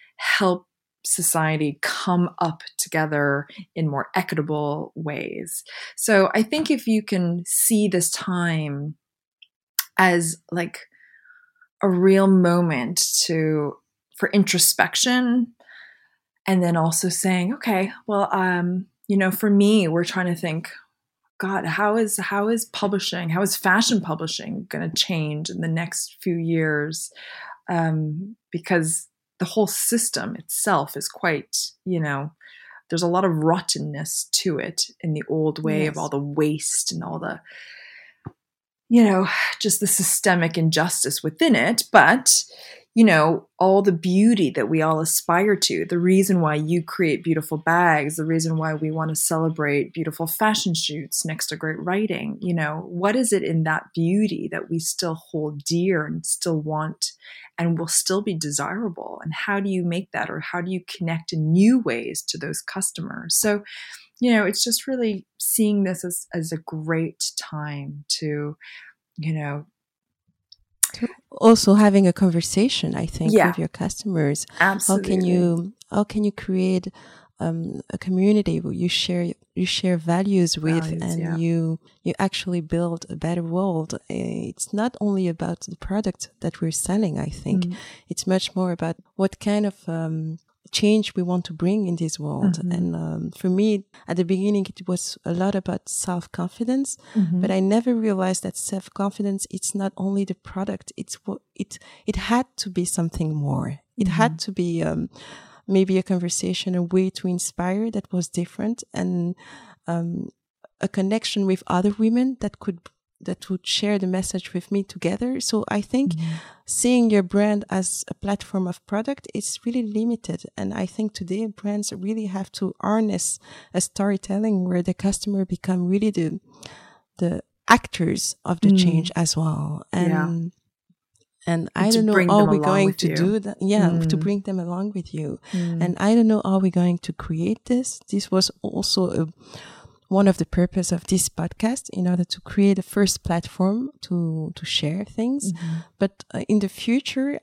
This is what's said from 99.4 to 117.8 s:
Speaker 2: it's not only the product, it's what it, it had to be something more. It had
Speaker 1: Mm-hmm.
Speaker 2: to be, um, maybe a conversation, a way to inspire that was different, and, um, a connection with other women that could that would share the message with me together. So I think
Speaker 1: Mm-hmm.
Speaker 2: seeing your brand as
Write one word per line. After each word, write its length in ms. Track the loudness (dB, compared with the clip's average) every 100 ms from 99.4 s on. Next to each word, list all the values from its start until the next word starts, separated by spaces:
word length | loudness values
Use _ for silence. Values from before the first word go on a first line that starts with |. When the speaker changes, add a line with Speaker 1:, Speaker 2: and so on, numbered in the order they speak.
| -6
Speaker 2:
it's 240 | -8 -6
not 200 | -4 -4 -4
only 280 | -2 -2 -2
the 100 | -6
product, 560 | -10 -8 -6 -6 -10 -14
it's 200 | -14 -12 -10
what 160 | -10 _ -10
it, 240 | -10 -12 -20 -12 -6
it 120 | -4
had 280 | 0 0 0 -6
to 120 | -8
be 160 | -4 -4
something 480 | -2 -2 -2 -4
more. 460 | -2 -2 -2 -4 -8 _ -4
It 120 | 0
had 240 | 2 2
Speaker 1:
Mm-hmm. 120 | 0 -6
Speaker 2:
to 60 |
be, 320 | -2 -2 0
um, 260 | -2 -2 -4 -8 -20 -20 -20 -14 0
maybe 300 | 2 4 2
a 60 |
conversation, 720 | 2 0 -2 -2 -2 -2 -2 -2
a 80 |
way 260 | 2 2 2
to 160 | 0 -2
inspire 640 | -2 -4 -4 -2 -2 -2
that 200 | -4 -4
was 140 | -4 -2
different, 540 | -4 -6 -4 -4 -6 -8
and, 420 | -4 -2 0 -2 -4 -12 -20 -20 -14 -6
um, 420 | -4 -4 -6 -8 -14 _ _ -20 -6
a 60 | -4
connection 600 | -2 0 0 -2 0 0
with 160 | 0 0
other 280 | 0 2 2
women 400 | 2 4 0 -2
that 180 | -6 -6
could 200 | -8 -8 -12 _ _ _
that 280 | -10 -8 -6
would 160 | -6 -4
share 340 | -2 0 0
the 80 | 0
message 460 | -2 -2 -6 -6
with 180 | -8 -4
me 120 | -4
together. 560 | -4 -4 -2 0 -2 -4
So 240 | -2 -2 0
I 140 | -2
think 320 | 0 0 0 0
Speaker 1:
Mm-hmm. 200 | -4 -6 -10 -18 -8
Speaker 2:
seeing 440 | 0 4 6 6
your 140 | 4
brand 420 | 2 2 2 0 -2
as 360 | -2